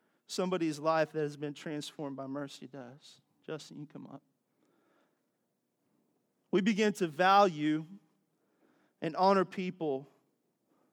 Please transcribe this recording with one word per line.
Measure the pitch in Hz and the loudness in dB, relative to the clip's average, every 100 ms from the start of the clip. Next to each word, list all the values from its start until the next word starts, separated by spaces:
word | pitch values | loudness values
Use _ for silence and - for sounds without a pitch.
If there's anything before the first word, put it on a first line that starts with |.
| _ _ - | _ _ -12
somebody's | - 185 180 165 147 | -4 -2 0 -2 -2
life | 156 160 156 | 0 2 2
that | 156 | 0
has | 147 143 | -4 -4
been | 147 143 | -10 -8
transformed | 170 147 - - 143 135 | -8 -8 -8 -8 -8 -8
by | 135 | -8
mercy | 139 143 - 131 | -6 -8 -12 -16
does. | 139 120 139 - - _ _ - | -16 -16 -18 -20 -20 _ _ -12
Justin, | 156 - 143 | -12 -10 -16
you | 147 | -14
come | - - | -16 -16
up. | 139 _ _ _ _ _ _ _ _ _ _ _ _ _ _ _ _ _ _ _ _ _ _ - | -18 _ _ _ _ _ _ _ _ _ _ _ _ _ _ _ _ _ _ _ _ _ _ -2
We | 185 | 0
begin | 196 202 214 | 2 2 2
to | - 175 | 2 -2
value | 143 180 196 202 151 151 156 160 196 _ _ _ _ _ _ _ _ _ - | 2 6 8 6 4 0 0 -4 -18 _ _ _ _ _ _ _ _ _ -10
and | 165 165 | -6 4
honor | 190 196 185 | 6 6 4
people | 196 185 180 160 135 139 _ _ _ _ _ _ _ _ | -2 -6 -4 -4 -4 -6 _ _ _ _ _ _ _ _